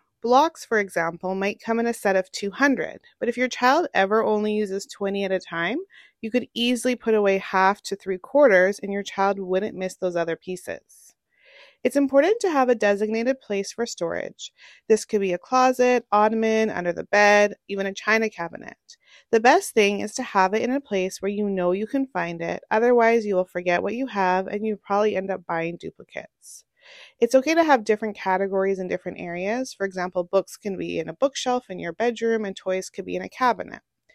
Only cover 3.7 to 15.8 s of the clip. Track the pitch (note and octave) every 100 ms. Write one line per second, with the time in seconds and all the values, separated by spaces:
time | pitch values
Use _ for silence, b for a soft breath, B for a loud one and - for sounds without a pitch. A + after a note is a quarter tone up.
3.7 | D4 F4+ - F#3+ A3 G#3+ G#3+ G#3+ G#3+ G#3
4.7 | G3 - - G3 G3 G3 F#3 - E3+ E3+
5.7 | C4+ G4 b b _ A3+ A#3+ - - A#3+
6.7 | B3 B3+ A#3+ - A3 G3+ G3 - F#3+ F#3+
7.7 | G#3 - G3 - F#3 - C#4+ C#4+ F#3 F#3
8.7 | G3+ G3+ G3+ G3 - G3 G3+ F#3 F#3 G#3+
9.7 | F#3 F#3 - F#3 F3 E3+ D#3+ - F3+ -
10.7 | F2 _ _ - _ _ b b b b
11.7 | b B3+ C#4+ C#4 C#4 D#4+ A#4 G4 D4 B3
12.7 | A#3 G#3 G3+ G#3+ A3 A#3 C4+ - G3+ G3+
13.7 | - A#3 - E3 - - - - B B
14.7 | B - A3 - G#3+ G3 F3 - B3+ B3+
15.7 | B3+